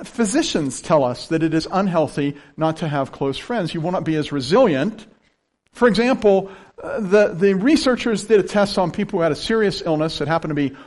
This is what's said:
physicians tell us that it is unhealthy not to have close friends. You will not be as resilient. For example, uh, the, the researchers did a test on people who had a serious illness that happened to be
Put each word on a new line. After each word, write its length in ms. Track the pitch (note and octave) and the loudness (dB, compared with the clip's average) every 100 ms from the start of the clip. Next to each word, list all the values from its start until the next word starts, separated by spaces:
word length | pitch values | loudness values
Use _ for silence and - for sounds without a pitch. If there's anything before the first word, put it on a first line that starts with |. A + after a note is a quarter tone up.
physicians 760 | F3+ - A3 C4 E4 G3 C#3+ - | -10 -2 0 0 0 -2 -2 -6
tell 220 | - D#3+ | 0 2
us 240 | B2+ B2 - | 2 -2 -4
that 140 | D#3+ | -2
it 120 | D#3+ | 0
is 140 | D#3 D#3 | 0 -2
unhealthy 680 | F#3 G3 E3 C#3+ - C#3+ C#3+ - - | -2 0 0 0 -2 -4 -6 -12 -4
not 220 | D#3+ D#3 | -4 -2
to 100 | E3 | -4
have 240 | C#3+ C3+ | -4 -4
close 260 | - C#3 C3+ | -4 -4 -4
friends. 340 | - A#3+ E3 | -6 -4 -4
You 80 | E3+ | -4
will 120 | E3 | -4
not 120 | F3+ | -4
be 120 | D#3 D#3 | -2 -4
as 160 | D3 | -4
resilient. 760 | C#3+ B2+ G#3 B3+ C3+ F3 - - _ _ _ _ _ _ | -6 0 4 4 2 -2 -6 -14 _ _ _ _ _ _
For 140 | - A#3+ | 0 2
example, 640 | G3 A#3+ C4 G#3+ G3 F#3+ - - - | 4 2 2 4 4 2 -8 -20 -16
uh, 180 | - - | -8 -6
the, 280 | G3 G#3 G3+ | 2 4 4
the 260 | D#3+ G3 | 2 2
researchers 680 | F#3+ A3+ D#4 C4+ A#3+ A#3+ G#3 | 4 4 4 4 0 0 -2
did 160 | - G#3+ | 2 2
a 20 | |
test 360 | F#3 G#3 G3+ G3+ | 4 2 2 2
on 120 | F3 | -2
people 280 | - G3+ G3 | -2 -4 0
who 40 | |
had 100 | E3 | 0
a 40 | D3 | 0
serious 460 | - A3+ G3+ - | 0 0 0 0
illness 360 | - D#3 D#3+ - | -2 0 -2 -2
that 100 | D3 | -2
happened 220 | E3 D#3+ | -2 -2
to 40 | |
be 220 | C#3+ C#3 C3+ | -2 -4 -4